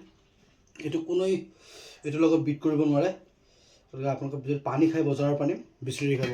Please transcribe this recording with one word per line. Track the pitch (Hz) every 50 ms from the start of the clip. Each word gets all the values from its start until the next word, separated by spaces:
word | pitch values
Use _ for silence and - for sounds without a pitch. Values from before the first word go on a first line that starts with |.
| - - _ _ _ _ _ _ _ _ _ _ _ _ _ - 156
এইটো | 151 127 160 160 165
কোনোৱে | 175 180 185 190 190 170 - - - _ - - - - - - - - -
এইটোৰ | 147 143 156 160
লগত | 156 160 156 139
বিট | 151 139 - -
কৰিব | 160 151 147 156 151
নোৱাৰে। | 147 143 160 185 - - - _ _ _ _ _ _ _ _ _ _ _ _ _
গতিকে | - 135 135 139 131
আপোনালোকে | 127 139 139 139 139 123 131
যদি | 143 139 - 131
পানী | 127 139 160 160 160
খায় | 160 151 143
বজাৰৰ | 139 135 143 143 143 143
পানী, | 185 180 175 - - - _ _ -
বিচলেৰি | 127 127 - 143 143 139 123
খাব। | 131 123